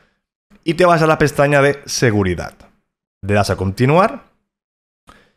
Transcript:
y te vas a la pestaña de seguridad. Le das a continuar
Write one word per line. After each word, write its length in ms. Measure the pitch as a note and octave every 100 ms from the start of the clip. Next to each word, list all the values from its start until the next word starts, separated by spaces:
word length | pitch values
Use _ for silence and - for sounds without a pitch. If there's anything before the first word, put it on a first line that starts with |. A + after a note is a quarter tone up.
| _ _ _ _ _ _
y 100 | -
te 120 | D#3+ F3
vas 160 | E3
a 40 | D#3
la 120 | -
pestaña 420 | C#3+ C#3 C#3+ C#3+
de 220 | C#3 C#3
seguridad. 680 | - - B2+ G#2 F#2 D#2+ D2+ - _ _ _ _ _ _
Le 140 | G2
das 160 | G2+ G2+
a 60 | F#2
continuar 680 | F#2+ G2 B2+ D#3+ G#3+ C#4 _ _ _ _ _ _ _ _ _ _ _